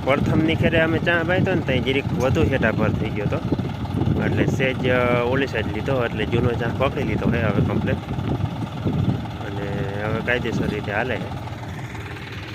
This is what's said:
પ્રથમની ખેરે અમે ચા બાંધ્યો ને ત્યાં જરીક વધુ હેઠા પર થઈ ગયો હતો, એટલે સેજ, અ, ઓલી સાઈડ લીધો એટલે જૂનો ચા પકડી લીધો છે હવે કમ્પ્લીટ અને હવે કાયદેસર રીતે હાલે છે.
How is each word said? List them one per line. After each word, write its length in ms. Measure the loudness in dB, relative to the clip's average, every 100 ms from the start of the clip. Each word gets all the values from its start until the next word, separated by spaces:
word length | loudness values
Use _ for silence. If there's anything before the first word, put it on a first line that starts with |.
પ્રથમની 500 | 2 2 4 4 4
ખેરે 260 | 4 4 4
અમે 180 | 4 2
ચા 240 | 2 2
બાંધ્યો 320 | 2 2 4
ને 60 | 2
ત્યાં 200 | 2 0
જરીક 240 | 2 0 0
વધુ 300 | 0 2 4
હેઠા 300 | 4 4 2
પર 180 | 2 2
થઈ 200 | 0 -2
ગયો 160 | -2 -2
હતો, 100 | -2 -2 -2 -2 -4 -4 0 0 2
એટલે 220 | 2 2 2
સેજ, 440 | 2 0 0 2
અ, 320 | 4 4 4
ઓલી 240 | 2 2 0
સાઈડ 200 | -2 -2
લીધો 380 | -2 -2 0
એટલે 220 | 0 0 0
જૂનો 240 | 2 2
ચા 200 | 0 -2 0
પકડી 240 | 0 0
લીધો 280 | -2 0 0
છે 120 | 2
હવે 180 | 2 2
કમ્પ્લીટ 360 | 2 0 0 -2 -4 -4 -2 -2 -2 -4 -6 -4 -2 0 -2 -4 -6 -8 -8
અને 560 | -6 -6 -4 -4 -4
હવે 180 | -4 -4 -2
કાયદેસર 420 | -2 0 -2 -2
રીતે 240 | -4 -4
હાલે 240 | -4 -2 -4
છે. 300 | -6 -8 -10 -10 -10 -10 -10 -10 -10 -12 -12 -12 -10